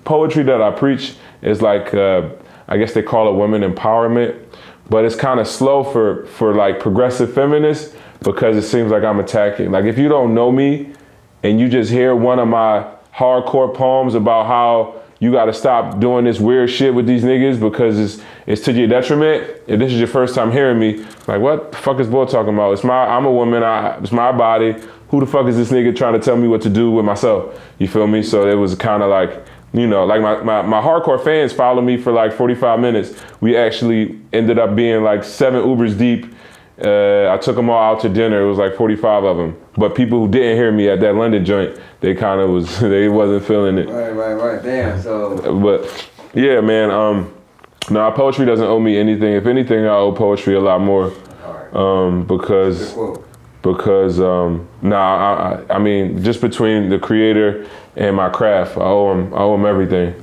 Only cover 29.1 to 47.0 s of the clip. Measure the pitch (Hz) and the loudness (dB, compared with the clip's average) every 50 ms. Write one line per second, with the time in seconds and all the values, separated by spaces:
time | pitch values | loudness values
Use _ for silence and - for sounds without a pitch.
29.1 | 98 95 92 85 - - - - - - - - - 120 120 113 104 98 92 95 | 2 2 0 -2 -4 -12 -18 -20 -20 -20 -20 -6 -4 -2 0 0 0 0 2 2
30.1 | 107 110 110 107 107 - 110 113 107 104 90 104 110 107 120 160 165 170 165 165 | 2 2 2 0 -2 -2 -2 -2 -2 -2 0 0 0 0 2 2 0 0 2 0
31.1 | 131 127 - 151 156 156 143 120 - - 127 123 127 123 123 123 123 120 - 127 | -2 0 0 0 0 2 0 -2 0 0 0 2 2 2 0 0 -2 0 0 0
32.1 | 117 113 110 110 107 - 123 123 123 120 131 120 113 117 123 123 113 104 - - | 0 2 0 0 0 -2 -2 -2 0 0 0 0 0 2 0 0 0 -2 -4 -6
33.1 | - - - - - - 110 113 131 - 117 110 110 - 123 117 113 110 107 - | -12 -18 -20 -20 -10 -2 0 2 2 2 2 0 0 -2 -2 0 0 0 -2 -4
34.1 | - - - - - 113 113 113 117 117 113 101 104 113 120 117 113 110 107 107 | -6 -14 -14 -4 -2 0 0 2 2 2 2 0 0 0 0 2 0 0 2 0
35.1 | 104 101 101 - - - 147 131 127 123 101 131 131 117 120 110 101 98 120 120 | 0 0 -4 -8 -4 -2 0 0 0 0 0 0 0 0 0 -2 0 0 0 0
36.1 | 120 117 - - - - - - - - - - _ - - 104 104 104 101 101 | 0 -2 -4 -12 -20 -20 -20 -20 -20 -20 -20 -20 _ -4 -2 0 2 2 2 2
37.1 | 104 101 101 98 - 95 - 135 113 123 117 117 117 113 110 110 113 110 120 107 | 2 2 2 2 0 0 0 -2 -2 0 0 2 2 2 2 2 0 0 -2 -2
38.1 | 95 110 113 110 107 101 101 101 98 101 98 95 95 - 117 107 107 - 117 110 | 0 0 0 0 2 0 0 0 0 0 0 -2 0 0 0 0 0 0 0 0
39.1 | 104 101 98 95 87 85 85 80 82 - - - - 101 107 98 - - 123 107 | 0 2 2 0 0 0 -4 -6 -8 -12 -18 -12 -4 -2 -2 -2 0 0 0 0
40.1 | 120 117 110 101 98 131 123 117 113 117 120 113 107 107 101 101 98 92 107 104 | 2 0 0 2 2 2 2 2 2 2 2 2 2 2 2 2 2 2 2 2
41.1 | 101 107 113 117 110 101 87 92 104 98 90 - - - - - - - - 95 | 2 2 0 0 0 0 0 0 0 0 -2 -4 -6 -14 -20 -20 -12 -4 -2 -2
42.1 | 92 92 110 98 95 95 95 92 90 90 85 87 - 98 117 101 98 98 104 104 | -2 0 -2 -2 0 0 0 0 0 0 -2 -4 -4 -2 0 2 2 2 2 2
43.1 | 104 107 104 101 101 101 101 - 107 104 101 95 95 95 - - 117 120 117 113 | 2 2 2 2 0 -2 0 0 0 0 2 0 0 -2 -2 -4 -6 -6 -6 -6
44.1 | 110 110 110 110 110 110 117 120 117 - 120 123 127 127 - - - - - 113 | -6 -6 -6 -6 -4 -4 -4 -4 -6 -6 -6 -6 -4 -4 -4 -4 -6 -8 -8 -6
45.1 | 110 107 104 101 - - - - 80 98 101 104 98 - - - - - - - | -6 -6 -6 -6 -6 -6 -4 -2 -2 0 2 2 2 0 -2 -6 -12 -14 -18 -20
46.1 | _ - - - - 127 131 139 127 113 107 110 110 110 110 104 98 107 | _ -20 -20 -6 -2 0 0 2 2 2 2 2 2 2 2 0 0 0